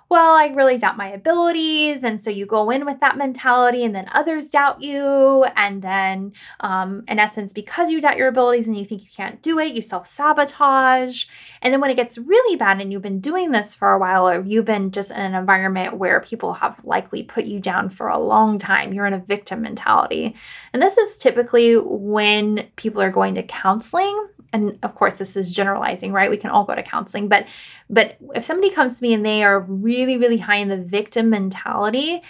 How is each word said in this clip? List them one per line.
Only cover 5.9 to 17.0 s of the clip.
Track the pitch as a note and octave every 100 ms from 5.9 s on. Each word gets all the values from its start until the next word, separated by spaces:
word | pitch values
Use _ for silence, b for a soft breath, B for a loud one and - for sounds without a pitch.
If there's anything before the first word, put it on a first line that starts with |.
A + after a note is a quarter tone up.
| G3 F#3+ F#3+ G3 B B B
um, | G3 F#3 F#3 G3 -
in | G#3+
essence, | G#3+ G#3+ G3
because | G#3 G#3 - D#4+
you | D#4+
doubt | C#4+ -
your | C4
abilities | B3+ B3 A#3+ A3
and |
you | G#3 G3
think | G3+
you | _
can't | - G3 -
do | D#4 D#4+
it, | D#4
you | A#3
self-sabotage. | A3+ F3+ - - D4+ D4+ C#4 - C#4 C4+ C4 B3+ B3+ B3 - B B B
And | B3+
then | C4+
when | C#4
it | B3
gets | A#3+ A#3
really | C4+ A4+ B4 E4+
bad | G3+ F#3+
and | G3
you've | G3
been | G3+ F#3+
doing | C#4 F#4 E4+
this | A3 G#3
for | - G3+
a | F#3+
while, | F#3 F#3+ F#3
or | F3
you've | F#3+ A3
been | A3 G3+ F#3+
just | G3+ G3
in | -
an | F#3+
environment | F#3 F#3+ F#3+ F#3+ F#3+ F#3 F#3+
where | F#3 -
people | - A#3 -
have | - - -
likely | - F3+